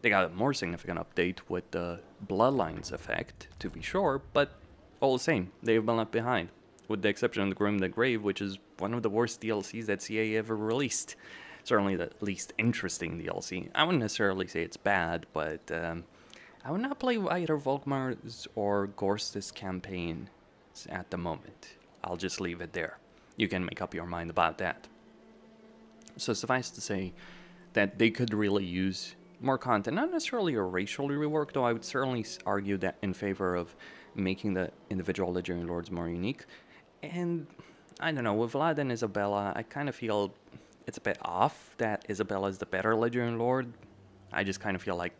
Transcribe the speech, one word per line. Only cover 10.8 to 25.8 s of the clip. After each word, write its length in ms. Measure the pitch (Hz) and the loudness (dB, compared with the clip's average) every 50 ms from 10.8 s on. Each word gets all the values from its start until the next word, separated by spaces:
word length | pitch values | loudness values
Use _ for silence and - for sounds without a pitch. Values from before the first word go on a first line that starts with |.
| 143 123 - - - - - - - - - - - - - - | 0 0 0 -2 -4 -4 -10 -16 -16 -18 -18 -16 -16 -18 -20 -14
Certainly 340 | - - 120 104 101 98 95 | 0 4 4 6 6 4 2
the 140 | 85 85 - - - | 2 0 -4 -4 -6
least 320 | 107 101 95 - - - - - | -4 -4 -4 -4 -6 -8 -4 2
interesting 580 | 113 120 117 - - 87 - - 85 82 85 | 2 2 2 2 -2 -4 -2 -2 -4 -4 -4
D 100 | 85 85 87 | -4 -4 -4
L 120 | 90 92 | -4 -4
C. 300 | - - 92 90 - - - | -4 -4 -6 -6 -6 -2 2
I 100 | - 151 | 2 4
wouldn't 180 | 170 185 143 | 4 4 2
necessarily 440 | 113 104 - - 107 98 95 95 92 | 2 0 0 2 2 2 2 2 -2
say 140 | - - 87 | -2 -2 -4
it's 160 | 85 85 - | -4 -4 -6
bad, 480 | - - 101 101 92 85 82 85 82 80 - | -2 0 2 4 4 2 2 0 -4 -4 -4
but, 400 | - 78 78 78 78 76 - - | -4 -4 -2 -2 -4 -6 -6 -6
um, 320 | 82 82 85 85 82 85 85 - - - - - - - - - - - | -4 -4 -2 -4 -6 -6 -10 -12 -20 -20 -20 -20 -20 -20 -20 -20 -20 -14
I 80 | - 123 | -8 -4
would 120 | 156 196 | -4 -2
not 160 | 247 277 277 - | -2 -4 -4 -2
play 180 | - 254 240 | 0 0 2
either 400 | 220 190 - 170 180 170 156 156 | 2 2 0 0 0 2 2 0
Volkmar's 880 | 147 143 135 139 139 - 139 139 135 131 131 123 - - 113 117 - - - - | 0 2 0 0 0 0 -2 0 0 0 -2 -4 -6 -8 -14 -12 -12 -14 -8 -4
or 340 | 113 101 101 101 101 98 101 | 0 2 2 4 2 2 0
Gorst's 640 | 98 - 101 98 101 107 - - - 101 98 - | -2 0 0 2 2 0 -2 -4 -4 -6 -8 -8
campaign 760 | - - - 95 92 90 90 101 95 90 85 85 82 76 - - - - - - - - - - _ - - - | -10 -8 -6 -6 -6 -6 -6 -6 -6 -4 -4 -4 -4 -6 -8 -12 -16 -20 -20 -20 -20 -20 -20 -20 _ -16 -12 -8
at 200 | - 92 90 - | -8 -8 -6 -6
the 60 | - | -6
moment. 600 | 90 85 82 80 - - - - - - - - - - - - - | -4 -2 -4 -4 -6 -8 -18 -20 -20 -20 -20 -20 -20 -20 -20 -14 -10
I'll 160 | - 87 90 85 | -6 -6 -4 -4
just 240 | 98 90 - - | -4 -4 -4 -4
leave 180 | 98 87 87 87 | -4 -4 -4 -6
it 140 | 87 80 - | -10 -8 -6
there. 240 | 90 80 - - - - - - - - - - - | -4 -4 -4 -8 -12 -20 -20 -20 -20 -20 -20 0 0
You 100 | 110 92 | 0 2
can 160 | 98 92 90 | 2 -2 -2
make 160 | - - - | -2 -4 -6
up 140 | 92 - - | -6 -6 -4
your 100 | 87 85 | -6 -6
mind 240 | 87 85 85 85 82 | -4 -6 -6 -6 -2
about 300 | 82 90 87 82 80 - | 2 4 4 4 2 0
that. 300 | 95 85 - - - - - - - - - - - - - - - - - - - - - - | -4 -4 -4 -4 -12 -20 -20 -20 -20 -20 -20 -20 -20 -20 -20 -20 -20 -20 -20 -20 -20 -20 -20 -20